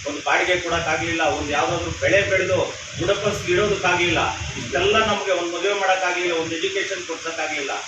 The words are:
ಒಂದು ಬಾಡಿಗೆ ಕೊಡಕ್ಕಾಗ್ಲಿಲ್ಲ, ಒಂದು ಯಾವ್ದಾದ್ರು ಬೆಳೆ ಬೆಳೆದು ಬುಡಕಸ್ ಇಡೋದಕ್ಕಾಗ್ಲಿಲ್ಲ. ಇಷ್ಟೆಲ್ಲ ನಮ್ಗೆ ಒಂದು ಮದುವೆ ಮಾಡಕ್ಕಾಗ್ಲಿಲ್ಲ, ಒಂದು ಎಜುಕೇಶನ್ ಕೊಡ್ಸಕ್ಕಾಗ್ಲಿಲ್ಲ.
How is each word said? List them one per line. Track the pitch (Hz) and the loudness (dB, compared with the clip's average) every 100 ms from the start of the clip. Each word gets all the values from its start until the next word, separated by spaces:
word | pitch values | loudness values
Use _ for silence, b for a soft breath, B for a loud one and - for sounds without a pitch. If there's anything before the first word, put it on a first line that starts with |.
| 147 | -8
ಒಂದು | - | -4
ಬಾಡಿಗೆ | 180 170 180 180 | 0 2 2 0
ಕೊಡಕ್ಕಾಗ್ಲಿಲ್ಲ, | 170 170 160 160 165 165 | 0 -2 0 -2 0 0
ಒಂದು | 156 151 143 | 0 0 0
ಯಾವ್ದಾದ್ರು | 147 165 170 165 | 0 0 0 -2
ಬೆಳೆ | - 170 196 | -2 2 4
ಬೆಳೆದು | 196 185 175 175 - - - 143 | 4 2 2 2 0 -4 -10 -4
ಬುಡಕಸ್ | 180 202 208 - 180 | 0 2 0 -2 0
ಇಡೋದಕ್ಕಾಗ್ಲಿಲ್ಲ. | 180 208 190 185 175 175 151 - | 2 4 2 2 2 2 2 0
ಇಷ್ಟೆಲ್ಲ | - - - - - 196 220 214 | -2 -6 -6 -4 0 4 4 4
ನಮ್ಗೆ | 202 196 | 0 0
ಒಂದು | 175 170 170 | 0 0 -2
ಮದುವೆ | 196 | 0
ಮಾಡಕ್ಕಾಗ್ಲಿಲ್ಲ, | 202 190 185 180 175 180 | 0 2 2 2 0 0
ಒಂದು | 165 160 160 | 0 -2 -2
ಎಜುಕೇಶನ್ | 190 190 180 185 | -2 -2 -4 -4
ಕೊಡ್ಸಕ್ಕಾಗ್ಲಿಲ್ಲ. | 170 160 165 160 151 147 139 120 | -6 -6 -6 -4 -4 -4 -4 -6